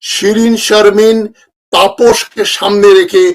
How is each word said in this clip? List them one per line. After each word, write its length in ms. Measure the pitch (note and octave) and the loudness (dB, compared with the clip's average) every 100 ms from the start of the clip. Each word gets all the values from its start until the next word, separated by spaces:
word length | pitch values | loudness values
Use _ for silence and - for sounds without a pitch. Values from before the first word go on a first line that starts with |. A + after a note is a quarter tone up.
শিরিন 560 | - - G3 G#3+ A3+ A3 | -12 -4 -2 0 0 -2
শারমিন, 680 | - G#3+ G#3 G3+ A3 A3+ G#3+ - _ _ _ | 0 2 2 2 2 0 -4 -12 _ _ _
তাপসকে 760 | - G3 - A#3 - - - G3+ | -2 -2 0 0 0 -4 -8 -6
সামনে 480 | - G3 G3+ G3+ | -6 -4 0 4
রেখে 340 | F#3+ F3+ F#3+ F3+ | 4 2 0 0